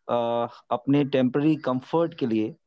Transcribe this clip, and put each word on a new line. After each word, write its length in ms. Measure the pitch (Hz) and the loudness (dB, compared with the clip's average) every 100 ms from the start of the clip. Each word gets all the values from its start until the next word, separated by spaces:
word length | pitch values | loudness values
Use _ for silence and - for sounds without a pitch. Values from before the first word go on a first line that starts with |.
| - | -4
अ, 380 | 120 117 117 117 - - | -2 0 -2 -4 -8 -6
अपने 340 | 120 - 143 | -4 0 2
temporary 520 | 139 139 127 147 147 151 | 2 2 2 2 2 0
comfort 580 | - 127 - 165 170 | -2 -4 -2 0 0
के 120 | 165 127 | -2 -2
लिए 280 | 110 107 165 | 0 -2 -6